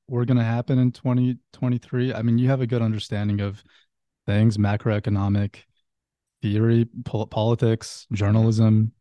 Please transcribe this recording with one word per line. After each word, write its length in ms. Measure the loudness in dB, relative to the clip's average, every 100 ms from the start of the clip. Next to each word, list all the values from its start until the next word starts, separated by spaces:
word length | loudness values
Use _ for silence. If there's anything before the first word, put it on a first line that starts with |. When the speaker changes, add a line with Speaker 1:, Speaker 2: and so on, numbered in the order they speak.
| -8
Speaker 1:
were 160 | -4
gonna 200 | 0 0
happen 340 | 0 -2 0 2
in 140 | 0
twenty 460 | 0 -2 0 0 -2 _
twenty-three? 640 | -6 -4 -4 -4 -4 -2
I 80 | -2
mean, 160 | 0 2
you 100 | 2
have 120 | 0
a 40 | -2
good 160 | -2
understanding 580 | -2 -4 -6 -6 -2 -2
of 220 | -4 -8 _ _ _ _ _ _ -4
things, 300 | 2 2 2
macroeconomic 1000 | 0 0 -2 -2 -2 -2 0 0 -2 -8 _ _ _ _ _ _ _ _
theory, 440 | -4 0 2 2 0 -4
pol-, 220 | -8 -8 -6
politics, 800 | -2 0 2 0 0 -6 -18 -10
Speaker 2:
Mm-hmm. 80 |
Speaker 1:
journalism. 800 | -2 2 4 4 4 4 4 2 -4